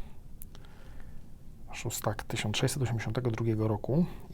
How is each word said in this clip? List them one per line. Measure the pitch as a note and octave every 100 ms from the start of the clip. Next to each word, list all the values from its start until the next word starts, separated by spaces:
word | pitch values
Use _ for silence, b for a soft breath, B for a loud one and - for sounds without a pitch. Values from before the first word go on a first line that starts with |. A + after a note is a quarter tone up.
| B B B - - B B B B B B B B B - - -
szóstak | - A#2+ - A2+ G#2
tysiąc | - A2+ G#2+ G#2
sześćset | C3+ -
osiemdziesiątego | A#2 A#2 A2+ A2+ B2+
drugiego | A2+ A#2 G#2+ A2
roku | G#2 - D3 F3 B B